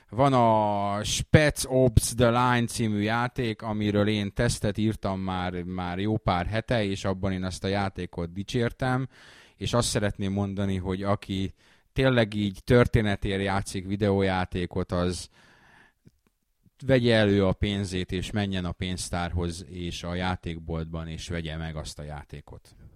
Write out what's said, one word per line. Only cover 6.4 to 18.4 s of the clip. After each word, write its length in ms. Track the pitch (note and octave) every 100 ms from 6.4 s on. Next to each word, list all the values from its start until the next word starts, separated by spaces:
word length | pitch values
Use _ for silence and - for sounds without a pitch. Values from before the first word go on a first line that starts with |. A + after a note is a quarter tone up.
| F2
hete, 380 | G#2+ - B2
és 220 | G#2 G2 G2
abban 260 | F#2+ G2
én 120 | F#2
azt 200 | F#2 F2+
a 40 | G2
játékot 640 | G2 G2 - F2+ - E2+
dicsértem, 760 | F2 G2 B2+ A#2 - C3 B2+ C3 - - - - _
és 180 | F#2+
azt 160 | A#2+ A#2+
szeretném 420 | A#2+ G#2 - G2
mondani, 460 | G2 G2+ F#2+ G2 F#2+
hogy 260 | F#2 F#2
aki 500 | G2 G2+ - F#2+ F#2+ - _ _ _
tényleg 400 | - C3 B2 A2
így 300 | G#2+ G#2 F#2+
történetért 800 | - B2 A#2+ - G#2+ G2+ G#2 G2
játszik 440 | G2 G2 G2 G2+ F#2
videójátékot, 1040 | G2+ G#2 G2 G2 F#2 F#2 F#2+ F2 - F2+
az 380 | F2+ F2 E2+ - _ _ _ _ _ _ _ _ _ _ _ _ _ _ _ C3
vegye 300 | C3 A#2+ A2+
elő 300 | G#2 G2+ F#2+
a 80 |
pénzét, 580 | F#2 G#2 G2 G2+ F#2 F2+
és 200 | F#2+ F2
menjen 340 | A2